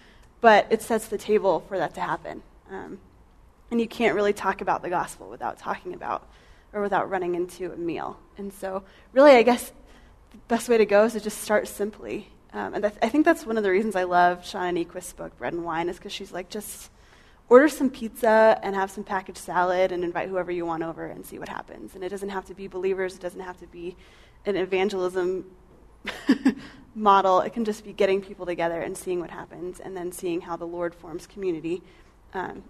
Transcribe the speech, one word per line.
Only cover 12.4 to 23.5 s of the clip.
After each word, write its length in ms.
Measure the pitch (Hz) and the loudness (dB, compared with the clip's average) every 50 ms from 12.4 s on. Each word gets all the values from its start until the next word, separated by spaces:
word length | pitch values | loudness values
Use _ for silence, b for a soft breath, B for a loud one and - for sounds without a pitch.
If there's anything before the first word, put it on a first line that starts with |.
| _ _ - | _ _ -10
Um, 220 | 214 196 190 196 | -10 -8 -6 -4
and 100 | - 202 | -2 -2
th-, 100 | 208 208 - 233 | -2 -2 -2 -2
I 60 | 226 | 0
think 160 | - 294 311 | 2 4 4
that's 200 | 339 330 320 - | 4 4 2 0
one 120 | 220 226 | -2 -2
of 80 | 220 208 | 0 2
the 60 | 196 | 2
reasons 260 | 185 190 220 220 190 | 2 2 2 0 0
I 80 | 185 185 | -2 0
love 380 | 180 180 175 175 175 180 175 - | 2 4 6 6 6 4 0 -6
Shauna 420 | - - 196 180 180 180 165 170 | -10 -8 -4 -4 -2 -2 -2 -4
Niequist's 300 | 170 - 185 175 - - | -4 -8 -12 -14 -14 -14
book, 220 | - 165 165 - - | -12 -14 -14 -12 -8
Bread 140 | 120 131 151 | -8 -6 -6
and 120 | 170 170 | -6 -6
Wine, 240 | 170 160 165 180 175 | -6 -4 -4 -4 -4
is 100 | 175 - | -6 -8
'cause 140 | - 202 - | -12 -14 -12
she's 200 | - 196 190 - | -12 -14 -12 -10
like, 160 | 175 185 - | -12 -12 -10
"Just 420 | - 214 202 - - - - - b b b b b b b b b b b _ | -10 -12 -12 -12 -14 -16 -18 -20 b b b b b b b b b b b _
order 200 | 233 254 294 302 | 8 8 8 8
some 220 | 302 - 285 247 | 4 2 -2 -2
pizza 680 | - - 226 214 - - 240 220 220 220 220 220 220 - - | -2 -4 -10 -12 -6 0 2 4 6 8 8 8 6 4 2
and 120 | 196 196 | -4 -2
have 140 | 196 196 196 | -2 -4 -4
some 140 | - 208 202 | -6 -10 -8
packaged 340 | - 208 190 190 - 185 - | -6 -6 -6 -6 -6 -12 -14
salad 520 | - - 165 180 180 180 180 185 185 185 | -12 -2 0 0 2 2 4 2 2 2
and 140 | 180 175 180 | 2 -2 -4
invite 240 | 170 170 170 165 190 | -4 -4 -4 -4 -4
whoever 240 | 190 185 175 175 180 | -4 -4 -4 -4 -4
you 140 | 175 170 | -6 -4
want 160 | 170 165 160 165 | -4 -4 -6 -6
over 240 | 165 160 160 165 | -8 -8 -10 -10
and 180 | 156 - - - | -12 -12 -14 -16
see 140 | - - - | -16 -14 -14
what 100 | - - | -12 -10
happens." 460 | - - - - - - - 214 - | -10 -12 -12 -12 -16 -18 -18 -18 -14
And 100 | 190 185 | -12 -10
it 60 | 185 | -8
doesn't 180 | 202 190 202 202 | -8 -8 -8 -6
have 160 | 196 190 190 | -8 -8 -8
to 80 | - 185 | -10 -14
be 140 | 185 196 190 | -14 -14 -10
believers. 460 | 185 185 180 190 190 185 190 185 185 | -8 -4 -2 -2 0 0 -2 -6 -6
It 60 | 190 | -8
doesn't 200 | 185 180 180 185 | -10 -10 -10 -10
have 180 | 190 180 | -12 -12